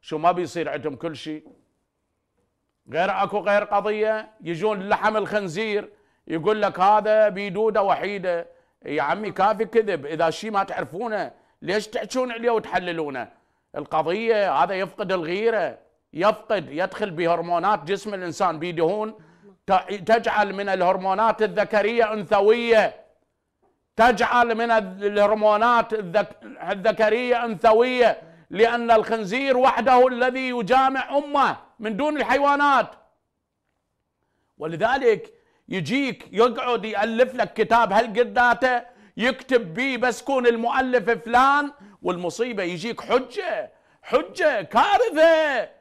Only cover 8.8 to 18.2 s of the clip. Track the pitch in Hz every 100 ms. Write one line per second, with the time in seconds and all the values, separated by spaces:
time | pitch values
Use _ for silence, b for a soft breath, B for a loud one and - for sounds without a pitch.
8.8 | - 147 143 180 214 - 196 202 220 233
9.8 | 208 170 139 160 165 160 214 202 190 180
10.8 | 147 165 240 214 147 _ b b - 208
11.8 | 214 233 220 254 254 233 233 226 220 185
12.8 | 180 165 147 131 110 _ _ _ _ -
13.8 | 147 160 156 196 226 220 196 139 180 190
14.8 | 190 - 196 185 160 185 226 220 156 113
15.8 | _ _ _ 147 196 214 - 208 135 143
16.8 | 185 - 208 160 165 170 170 175 185 214
17.8 | 147 196 214 196